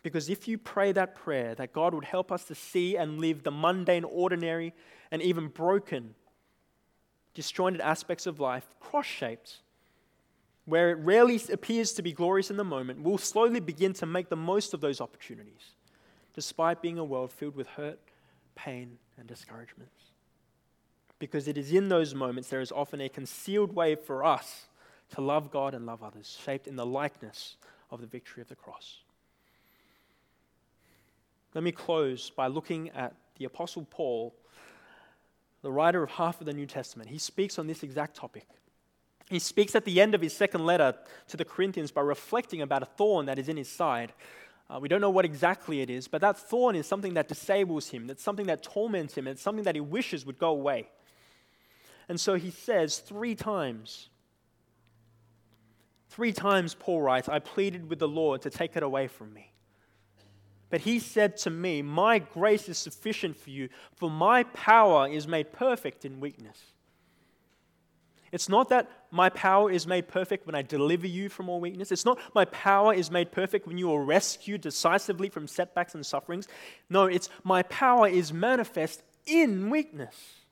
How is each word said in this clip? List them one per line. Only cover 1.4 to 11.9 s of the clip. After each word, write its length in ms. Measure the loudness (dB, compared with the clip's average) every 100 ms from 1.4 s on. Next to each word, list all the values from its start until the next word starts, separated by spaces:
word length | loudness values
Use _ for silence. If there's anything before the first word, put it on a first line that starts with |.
| -4 -6
that 180 | -8
God 200 | 0 0
would 120 | 0 -4
help 260 | -4 -2
us 140 | -6 -8
to 100 | -16
see 400 | -4 -2 0 0
and 240 | -2 -2
live 240 | -2 -2
the 80 | -4
mundane, 520 | 0 0 2 2 0
ordinary, 720 | 0 -2 0 0 -2 -4 -6 -12 -20 -20 -10
and 100 | -2
even 260 | 0 0 -4
broken, 680 | -2 0 0 -2 -10 -10 -20 _ _ _ _ _ _ _ _ _ _ _ -12
disjointed 460 | -8 0 0 0
aspects 440 | 0 -2 -4 -8 -8
of 140 | -4
life, 280 | -4 -4 -10 _
cross-shaped, 760 | -4 -4 -2 -6 -8 -8 -16 -20 _ _ _ _ _ _ _ _ _ _ 2
where 240 | 4 4
it 80 | 4
rarely 420 | 4 8 8 6 -2
appears 420 | -6 -2 0 0